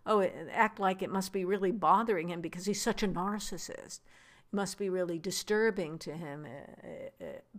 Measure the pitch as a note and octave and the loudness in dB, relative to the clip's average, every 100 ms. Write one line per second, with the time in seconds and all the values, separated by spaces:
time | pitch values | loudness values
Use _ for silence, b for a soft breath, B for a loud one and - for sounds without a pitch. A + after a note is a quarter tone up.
0 | - G#3 F#3 C3+ D#3 - G#3+ G#3+ F#3+ F#3+ | 2 4 4 0 -6 2 2 4 0 2
1 | G3 F#3+ F#3 G3 F3+ G3+ F#3+ G#3 D#3 F#3+ | 0 -2 -2 -2 0 2 2 4 6 6
2 | A#3 F#3+ E3+ F3 D#3+ F3+ G3 G3+ A#3 A3+ | 6 2 0 -4 -6 -4 -2 0 0 2
3 | G#3 F3+ F#3+ G#3 - F3 - - - - | 0 0 -2 -2 -4 -8 -8 -10 -12 -16
4 | - - - - _ G3+ F#3+ - G3 F#3 | -18 -20 -20 -20 _ -2 0 -2 -2 0
5 | F3+ E3+ F#3 F3 - G#3+ A3+ G3+ D#3+ D#3+ | 0 0 -2 -4 0 4 4 2 -4 -6
6 | - D3+ E3 C#3+ D3+ C3+ - - - - | -8 -8 -6 -8 -8 -10 -12 -16 -14 -12
7 | - - E3+ - - | -12 -12 -12 -12 -14